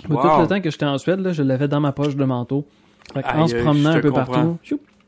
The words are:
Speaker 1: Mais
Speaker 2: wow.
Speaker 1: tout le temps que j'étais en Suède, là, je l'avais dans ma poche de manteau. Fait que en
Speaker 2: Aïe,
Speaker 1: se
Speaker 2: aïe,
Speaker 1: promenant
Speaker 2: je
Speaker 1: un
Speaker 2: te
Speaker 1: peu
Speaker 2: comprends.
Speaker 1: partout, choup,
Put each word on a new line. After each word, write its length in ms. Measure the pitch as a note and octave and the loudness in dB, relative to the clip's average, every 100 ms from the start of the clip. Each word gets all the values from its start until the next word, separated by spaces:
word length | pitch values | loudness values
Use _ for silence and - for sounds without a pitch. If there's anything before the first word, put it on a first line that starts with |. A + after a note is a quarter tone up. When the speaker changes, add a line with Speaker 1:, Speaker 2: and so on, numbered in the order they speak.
| - | -4
Speaker 1:
Mais 60 | A#2+ | 0
Speaker 2:
wow. 40 | |
Speaker 1:
tout 180 | C#3+ D3+ | 4 4
le 40 | D#3+ | 4
temps 120 | G3 | 0
que 100 | E3 | -2
j'étais 140 | - | -2
en 140 | D3 C#3 | -4 -2
Suède, 220 | - F#3+ | -2 -2
là, 120 | F#3 | -2
je 100 | D#3 | -2
l'avais 260 | C3+ C3 C#3+ | 0 0 0
dans 120 | C#3+ | 0
ma 120 | C#3+ | -2
poche 240 | C#3 D3 C#3+ | -2 -2 0
de 80 | |
manteau. 420 | C3+ B2 A#2+ C#3 D3 _ _ _ - | -2 -2 -2 -4 -6 _ _ _ -10
Fait 80 | C#3 | -6
que 60 | C3 | -2
en 140 | C#3 | 0
Speaker 2:
Aïe, 60 | D#3+ | 2
Speaker 1:
se 60 | A#2+ | 2
Speaker 2:
aïe, 60 | |
Speaker 1:
promenant 300 | A#2+ D3 D3+ | 2 2 4
Speaker 2:
je 40 | E3 | 2
Speaker 1:
un 20 | |
Speaker 2:
te 60 | D3 | 2
Speaker 1:
peu 40 | |
Speaker 2:
comprends. 160 | C3+ C3 | 0 0
Speaker 1:
partout, 260 | B2+ D#3+ E3+ | 0 0 -4
choup, 160 | - C#4+ - _ | -6 -8 -8 _